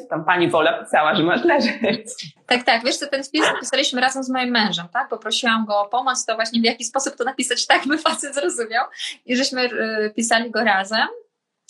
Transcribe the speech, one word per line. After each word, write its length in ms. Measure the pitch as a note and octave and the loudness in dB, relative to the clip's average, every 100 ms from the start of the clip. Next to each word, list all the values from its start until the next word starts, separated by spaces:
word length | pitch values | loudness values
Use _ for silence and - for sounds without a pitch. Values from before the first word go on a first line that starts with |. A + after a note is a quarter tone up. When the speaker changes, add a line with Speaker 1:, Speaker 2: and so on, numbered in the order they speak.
| - | -4
Speaker 1:
tam 160 | D#3+ E3 | -2 0
pani 240 | F3+ E3+ | 2 4
Wola 340 | E3+ D#3+ E3 | 4 4 0
pisała, 320 | - D#3+ D3+ G3+ | 0 2 4 2
że 80 | |
masz 200 | E3 E3+ | 2 2
leżeć. 920 | E4+ D4+ A3+ - G#3+ G#3+ - - D#3+ - - | 4 2 2 0 -2 -2 -6 -14 -16 -10 -2
Speaker 2:
Tak, 180 | B3 | 0
tak. 220 | B3 A#3 A#3+ | 2 0 0
Wiesz 120 | E4 | -4
co, 100 | C#4+ | -4
ten 160 | C#4 | -6
wpis 180 | C#4 D4+ D#4+ | -2 0 0
napisaliśmy 480 | - - C4+ C#4+ B3 | 0 -2 0 0 2
razem 220 | B3+ C4 | 0 0
z 60 | B3+ | -4
moim 200 | B3+ B3 | -2 0
mężem, 360 | A#3+ G3+ E3+ F3 | 2 0 -2 -4
tak? 160 | A#3+ C4+ | -6 -4
Poprosiłam 560 | A3+ A3 A3+ A#3 A3+ G#3 | -6 -4 -2 0 0 2
go 140 | G#3 | 0
o 60 | G3+ | 0
pomoc, 400 | B3 C4 B3+ - | 0 0 -2 -2
to 100 | A3 | -2
właśnie 260 | A3+ A#3 | 0 2
w 40 | A3+ | 2
jaki 180 | C4 | 0
sposób 320 | A#3+ C4+ C#4 - | -4 -2 -2 -4
to 80 | |
napisać 440 | A#3+ C4+ B3+ B3 - | -4 -2 -2 0 2
tak, 200 | F4+ C4+ | 2 2
by 100 | D#4 | 0
facet 380 | D#4+ D#4+ C#4+ C4+ | 0 -2 -4 -2
zrozumiał. 500 | F4 A#3+ A3+ A3+ - - - - - | -2 -2 -2 -2 -2 -6 -12 -10 -2
I 100 | B3 | 0
żeśmy, 280 | C4+ B3+ | 0 0
y, 500 | B3 A3 A3 G#3+ G#3+ G#3+ | -2 -2 -2 0 -2 -2
pisali 360 | A3+ A3+ A#3 | 0 0 0
go 120 | A3 | 0
razem. 440 | A3+ F#3+ G3 A3 D4+ A#4+ - _ _ _ | 2 2 0 -2 -2 -6 -20 _ _ _